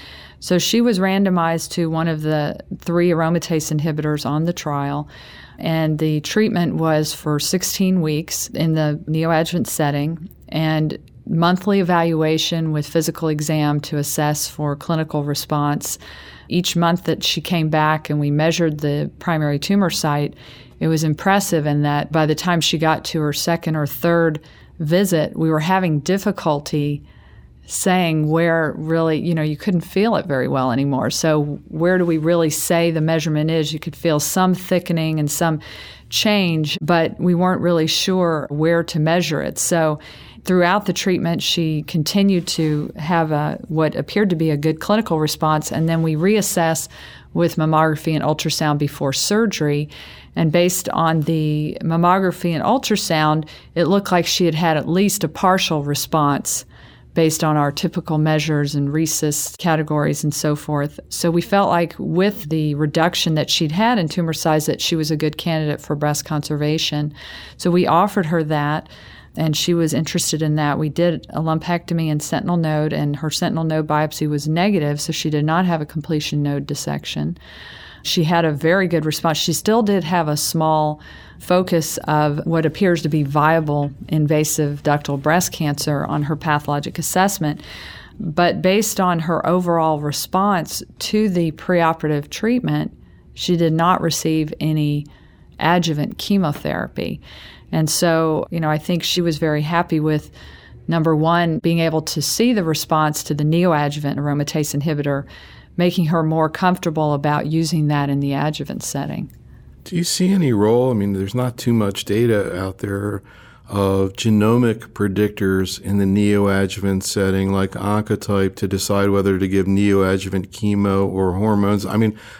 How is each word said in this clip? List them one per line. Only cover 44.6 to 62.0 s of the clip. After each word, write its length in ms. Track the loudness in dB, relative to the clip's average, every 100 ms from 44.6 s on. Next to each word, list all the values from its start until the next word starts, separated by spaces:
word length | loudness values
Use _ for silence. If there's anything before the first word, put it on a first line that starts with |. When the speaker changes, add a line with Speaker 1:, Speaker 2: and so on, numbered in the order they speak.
| 0 -2
Speaker 1:
clinical 400 | 0 0 2 0
response, 540 | 0 0 0 0 -2
and 160 | -2 0
then 160 | 2
we 100 | 0
reassess 720 | 2 2 2 2 0 0 0 -4 -14 -20 -20 -6
with 220 | 0 0 2
mammography 580 | 2 4 4 2 -2
and 80 | 0
ultrasound 560 | 0 -2 -2 -2 0 0
before 340 | -2 -2 -4
surgery. 760 | -2 0 2 0 0 0 0 -4 -10 -20 -20 -10 0
And 160 | 2
based 360 | 4 2 0 -4
on 320 | 0 0 0
the 540 | 0 0 0 -2 -4 -4
mammography 720 | -2 2 4 4 2 0 -4
and 100 | -2
ultrasound, 880 | 0 0 0 -2 0 2 2 0 -2 -12 -8
it 120 | -2 2
looked 260 | 2 2
like 120 | 0
she 200 | 2 0
had 100 | 2
had 220 | 2 2 2
at 120 | 0
least 360 | 2 2 0
a 40 | -4
partial 540 | 0 2 2 2 -2
response 840 | -2 -4 -2 2 2 0 -2 -6 -8 -20 -20 -20 -6
based 280 | 2 2 2
on 140 | 2 2
our 160 | 0
typical 460 | 0 -4 -4 -2 0
measures 560 | 2 2 0 0 0
and 180 | -2 -2
rhesus 640 | 0 0 0 -2 -2 -6 -4
categories 640 | 0 0 0 0 0 0
and 120 | -2
so 200 | -2 -2
forth. 460 | -2 -2 -4 -4 -8 -12
So 220 | -4 0
we 100 | 0
felt 300 | 2 2 4
like 240 | 2 0
with 520 | -4